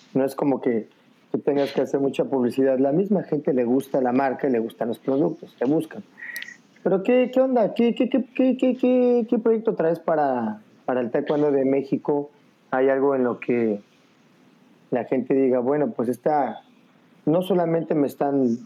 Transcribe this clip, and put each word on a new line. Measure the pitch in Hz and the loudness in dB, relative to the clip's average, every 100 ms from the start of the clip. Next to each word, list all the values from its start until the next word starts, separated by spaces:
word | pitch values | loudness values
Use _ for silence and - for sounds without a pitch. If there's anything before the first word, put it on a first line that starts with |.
| - | -6
No | 131 135 | -2 -2
es | - | -2
como | 143 123 | -2 0
que | 131 113 - _ _ _ _ | 0 -2 -4 _ _ _ _
tú | 120 | -4
tengas | 156 143 139 | -2 0 0
que | - | -2
hacer | 131 143 | -2 0
mucha | 139 131 127 | -2 -2 -2
publicidad. | 135 120 131 135 131 | 0 0 2 2 2
La | 139 | 2
misma | 156 202 190 | 2 0 0
gente | - 147 165 | 0 -2 0
le | 127 | 0
gusta | 117 131 - 143 | 2 0 0 0
la | 127 | 2
marca | 123 135 113 147 | 2 0 0 0
y | |
le | 120 | 0
gustan | 110 - 113 | -2 -6 -6
los | 110 | -4
productos, | - 135 - 160 - - | -2 0 0 -4 -14 -6
te | 123 | 0
buscan. | - - - - - - - - - _ _ | 0 -2 -12 -18 -18 -14 -12 -14 -18 _ _
Pero, | - 190 | -2 0
¿qué, | 190 247 254 | 2 2 2
qué | 254 | 2
onda? | 262 247 190 | 2 2 0
¿Qué, | - 233 220 | 2 0 2
qué, | 247 | 0
qué, | 247 - - | 0 -2 0
qué, | 262 254 | 0 2
qué, | 254 254 | 0 2
qué, | 254 254 247 240 220 | 2 2 4 2 0
qué | 240 | 0
proyecto | 226 226 226 175 | 2 0 0 0
traes | 160 165 | 0 -2
para, | - 156 143 127 113 107 - _ - | -2 0 0 0 -4 -8 -14 _ -4
para | 127 | -2
el | 120 | -2
taekwondo | 143 143 151 147 | -2 -2 0 2
de | 139 131 | 2 2
México? | 139 135 135 - 143 143 - _ _ _ | 0 0 -4 0 -2 -4 -14 _ _ _
¿Hay | 131 135 | 0 2
algo | 135 139 135 | 2 2 2
en | |
lo | 123 110 | 0 -2
que | - 123 113 101 - _ _ _ _ _ _ _ _ _ _ | -2 0 0 -2 -8 _ _ _ _ _ _ _ _ _ _
la | 127 | -6
gente | 110 131 - | -2 -4 0
diga, | 135 131 127 | 2 2 2
bueno, | 123 147 135 | 0 0 -2
pues | 110 117 | -2 -4
esta, | 123 160 147 123 - - _ _ _ _ _ 147 | -2 -2 0 -2 -6 -18 _ _ _ _ _ -2
no | 170 | 0
solamente | 180 185 170 165 156 | 0 0 0 -2 -2
me | 160 135 | 0 -2
están, | - 143 139 127 120 | -2 -2 0 0 0